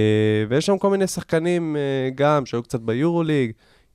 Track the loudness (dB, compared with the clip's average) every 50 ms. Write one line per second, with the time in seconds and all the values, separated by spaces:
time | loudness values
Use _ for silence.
0 | 4 4 4 4 2 2 2 0 0 0 0 0 0 0 0 0 0 0 0 0
1 | 0 -2 -4 -6 -6 -2 -2 0 0 0 0 0 -2 -2 -2 -2 -2 -2 -2 -2
2 | -2 -2 -2 0 2 2 2 2 0 -2 -4 -6 -6 -4 -6 -6 -2 -2 -2 0
3 | 0 0 0 0 0 0 0 0 0 -2 -4 _ _ _ _ _ _ _ -6